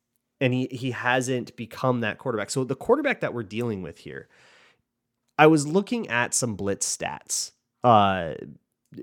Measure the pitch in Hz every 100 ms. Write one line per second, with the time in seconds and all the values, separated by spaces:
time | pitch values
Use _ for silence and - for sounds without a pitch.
0 | _ _ _ _ 131 127 131 120 131 117
1 | 123 127 123 127 113 - 113 - 131 123
2 | 110 - 135 110 98 139 127 131 - 277
3 | 294 220 156 120 98 107 120 101 78 -
4 | - 67 - _ - _ _ _ _ _
5 | _ _ _ - 156 156 143 180 202 240
6 | 208 120 120 - 123 101 98 98 - -
7 | - 73 - - - - _ _ 117 110
8 | 98 92 82 - 71 - _ _ _ -